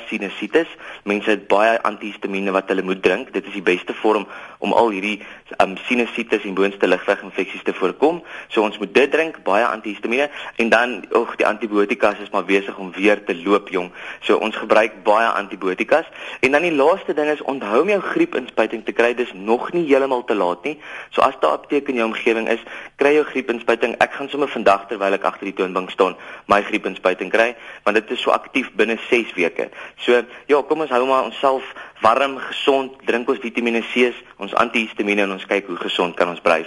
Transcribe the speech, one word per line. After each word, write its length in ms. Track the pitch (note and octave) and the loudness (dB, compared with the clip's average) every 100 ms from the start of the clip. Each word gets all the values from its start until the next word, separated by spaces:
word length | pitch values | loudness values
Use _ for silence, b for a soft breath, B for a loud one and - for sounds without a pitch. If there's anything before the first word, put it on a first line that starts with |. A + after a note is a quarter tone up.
| - | -2
sinusitis. 640 | G#2+ G2 - G#2+ D#3 E3 - B B | -6 -6 -8 0 0 0 -8 B B
Mense 260 | G2+ G#2 G2+ | -2 -2 0
het 160 | G#2 - | 0 2
baie 340 | G2+ A2+ A2+ | 4 4 4
antihistamiene 720 | - G#2 G#2+ G2 G2+ G2 G2 | 0 -4 -10 -8 -6 -4 0
wat 160 | F#2+ F#2+ | -2 0
hulle 140 | F#2+ | -2
moet 200 | F#2 F#2+ | -2 0
drink. 300 | F#2+ F#2+ C3 | 2 0 -2
Dit 140 | G2+ - | -8 -6
is 60 | |
die 100 | G2 | -4
beste 320 | F2 F2 - | 0 0 -2
vorm 320 | A#2+ A2 G#2+ G2+ B B B | -2 0 0 -2 B B B
om 140 | G#2 | 0
al 180 | - A2+ | 4 4
hierdie, 320 | G2 G#2 G#2 B B - - | 0 -4 -6 B B -8 -2
ehm, 200 | G2 F#2 - | -2 -2 -2
sinusitis 580 | B2 A2+ - A2+ G#2+ | -2 -2 -4 -2 -2
en 100 | G#2 | -2
boonste 340 | F#2 G2 G2 F#2+ | 0 0 2 2
ligweginfeksies 760 | F#2 - G2 G2 G2 F#2+ F#2+ | 2 2 -2 -2 -6 -6 -4
te 100 | - | -6
voorkom. 500 | - F#2 - D3 E3+ - B B | -2 -2 2 0 0 -8 B B
So 140 | - | 0
ons 160 | G#2+ G2+ | 0 -2
moet 160 | G2 | 0
dit 160 | A#2+ C#3+ | 2 4
drink, 320 | D3+ D#3+ D3+ | 2 -2 -4
baie 200 | F#2 G2 | 0 2
antihistamiene. 640 | A#2+ A2 A2+ G2 A2 A#2+ C#3+ B B - | 2 -2 -8 -8 -4 -2 -2 B B -2
En 120 | A#2 | 2
dan, 360 | A2+ B2 G#2+ - | 4 2 -4 -2
och, 240 | A2 F2+ - | 0 0 0
die 100 | A2 | 0
antibiotikas 720 | G#2 A2+ G#2 G2+ A#2+ G#2+ G2+ | 0 -2 0 0 2 0 0
is 120 | G2+ | -4
maar 140 | G#2 | -4
besig 340 | F2 G2 G2 - | 0 0 0 -10
om 140 | F#2+ | -10
weer 320 | F2 G#2 G#2 | 0 2 2
te 180 | - F2 | -2 -4
loop, 240 | F2+ G2+ - | 2 0 0
jong. 220 | F#2 F2+ B B B | -6 -6 B B B
So 160 | - G#2 | 0 2
ons 200 | A2 - | 0 -4
gebruik 460 | A2 G#2+ G#2+ G2+ | 2 4 4 0
baie 260 | G2 G#2+ A2+ | 2 4 4
antibiotikas. 760 | F#2+ G2 F#2+ F#2+ F#2 A2 D3+ D#3+ B B B | 0 -4 -4 -4 -2 2 0 0 B B B
En 100 | C3 | 2
dan 120 | D3 | 4
die 120 | F3 | 2
laaste 400 | D3+ C#3+ F#3 - | 4 4 4 0
ding 140 | D3+ D3+ | -2 0
is, 140 | D3 | -2
onthou 380 | - C3+ G#2+ A2+ | -4 -4 0 2
om 80 | F3+ | 4
jou 120 | G3+ | 0
griepinspuiting 840 | B2 - E3 - B2+ - A2 A2+ | 0 0 0 -2 -4 -2 -2 -2
te 80 | G#2+ | -8
kry. 220 | G#2+ A#2 | -2 -2
Dis 180 | A#2+ A#2+ | 0 -4
nog 380 | F#2 G2+ A#2+ - | -6 -2 0 0
nie 140 | F3 D#3 | -2 2
heeltemal 380 | C3+ C3+ B2 | 4 2 -2
te 100 | - | -2
laat 300 | G#2+ F2+ F2 | 0 0 -2
nie. 140 | C#3 - B B B | -6 -8 B B B
So 120 | - | 2
as 120 | B2+ - | 2 4
daar 100 | D#3 | 0
'n 40 | |
apteek 340 | C#3+ - D3 C#3 | 0 0 -2 0
in 60 | |
jou 120 | B2 A2+ | -2 -2
omgewing 420 | G#2+ - A2+ A2+ | 0 0 0 0
is, 120 | A#2 - B B - | -2 -4 B B 0
kry 180 | C#3 | 4
jou 100 | D3+ | 4
griepinspuiting. 680 | C#3+ C3+ B2 A#2 - A#2 A#2+ A2+ | 2 -4 -4 -4 0 0 0 2
Ek 140 | A#2+ | 0
gaan 160 | - C#3 | 0 -6
sommer 200 | C#3+ C#3 | -4 -2
vandag, 380 | B2+ G2+ G2 - | 2 4 4 2
terwyl 240 | G#2+ G2 | -2 0
ek 120 | G2 | 0
agter 200 | F#2 - | -2 -4
die 100 | G2+ | -8
toonbank 360 | F2+ F#2 F#2 F#2 | -4 -2 -2 -4
staan, 260 | - F#2 F2 B B - | 0 0 0 B B 2
my 100 | G2+ | 2
griepinspuiting 680 | G#2 G#2 G2 F#2+ F#2 F#2 F#2+ | 2 -2 -4 -2 -2 0 0
kry, 240 | G#2+ A#2 A#2+ B B - | 2 2 0 B B 0
want 120 | G#2+ | 0
dit 120 | - | 0
is 80 | B2 | -4
so 80 | - | 2
aktief 340 | - - C#3 A#2+ - | 0 0 -4 -4 0
binne 200 | A2 A2 - | 0 0 0
ses 240 | A#2+ - - | 0 0 -2
weke. 300 | E2 - - B B - | -2 -2 -8 B B -6
So, 180 | - A#2+ A#2 B - | 2 2 2 B 2
ja, 120 | C#3+ B2+ | 2 2
kom 160 | D#3 | -2
ons 80 | D3+ | 0
hou 80 | B2 C3 | 2 4
maar 180 | C3 A2+ | 2 0
onsself 380 | A#2 C#3 C3 - - B - | 0 2 2 -4 -14 B 2
warm, 340 | A2 A#2 C#3 C3 - | 4 4 2 -4 -8
gesond, 460 | - - C3+ C3 - - | -2 2 2 0 -8 -2
drink 200 | A2+ A#2+ | 0 0
ons 100 | C3 | -2
Vitamiene 400 | A#2 A#2 A#2 A2+ A2 | -2 -2 0 0 0
C's, 260 | B2 B2 A#2 - - | 2 2 0 -16 -14
ons 120 | G2 - | -4 0
antihistamiene 680 | A#2 A#2 G#2+ - G2+ G#2 G2 | 2 0 -2 -2 0 2 0
en 100 | F#2+ | -2
ons 120 | - | -2
kyk 220 | G2+ G2 | -4 -2
hoe 60 | F2 | -6
gesond 360 | G#2 - F2 E2 | -4 -2 -2 0
kan 120 | F2 | -2
ons 100 | E2+ | 0
bly 180 | F2 D#2+ | 0 0